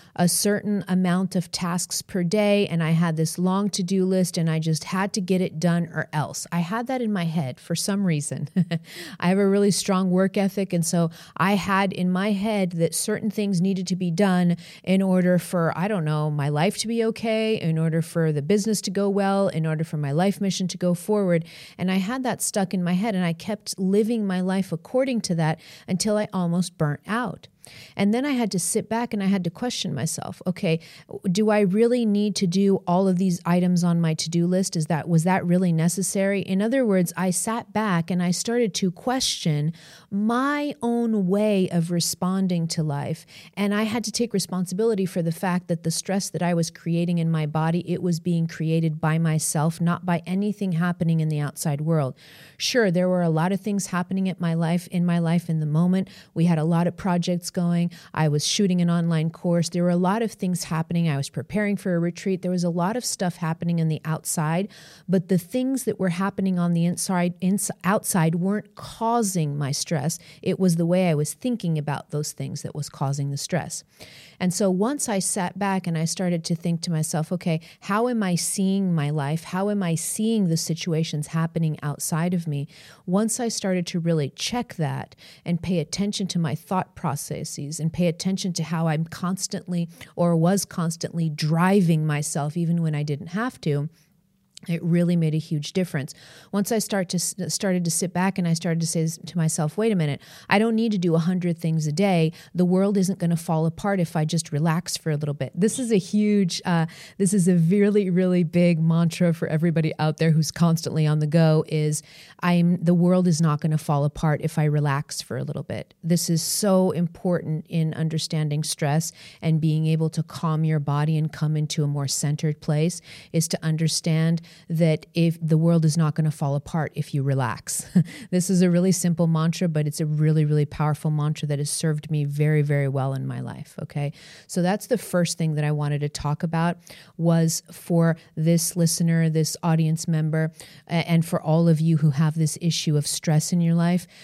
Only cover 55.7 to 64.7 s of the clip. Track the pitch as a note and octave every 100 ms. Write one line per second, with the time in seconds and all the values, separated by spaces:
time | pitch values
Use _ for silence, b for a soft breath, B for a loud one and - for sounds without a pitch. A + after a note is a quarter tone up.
55.7 | D3+ F3 F#3 F#3 B B - E3+ D#3+ D#3
56.7 | E3+ F3 E3+ G3+ F3 E3+ F3+ F3 - F3
57.7 | E3+ E3+ B B - D#3 D3 - - G3+
58.7 | F3+ F3 E3+ E3+ E3 D#3+ - F3+ E3+ E3
59.7 | F3 F3 F3 F3+ G#3+ A3 - F#3 F3+ -
60.7 | D#3+ E3 E3+ E3 C#3 C#3 - - G3+ G#3
61.7 | G3 G3 E3+ E3+ E3+ G3+ F#3 F#3 F3+ F3
62.7 | E3+ F3 A#3+ - - F3+ - D#3+ E3 E3+
63.7 | E3+ D#3+ D#3 - D#3 - - D#3 E3 G#3